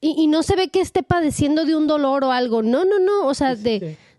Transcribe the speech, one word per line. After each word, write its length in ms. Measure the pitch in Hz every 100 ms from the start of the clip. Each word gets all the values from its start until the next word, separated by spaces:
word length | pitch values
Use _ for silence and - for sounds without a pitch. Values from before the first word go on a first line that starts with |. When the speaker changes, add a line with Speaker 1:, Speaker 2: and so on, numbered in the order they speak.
Speaker 1:
y, 160 | 311 302
y 80 | 302
no 160 | 320
se 140 | - 311
ve 120 | 370
que 100 | 381
esté 240 | 339 370
padeciendo 600 | - 349 302 - 285 302
de 120 | 311 311
un 100 | 302
dolor 380 | 302 269 277
o 80 | 262
algo. 320 | 247 247 226
No, 200 | 220 262
no, 140 | 381 403
no. 300 | 370 403 277
O 40 |
sea, 220 | 277 262
Speaker 2:
Sí, 80 | 226
sí, 0 |
Speaker 1:
de, 280 | 226 208 165
Speaker 2:
sí. 40 | 156 -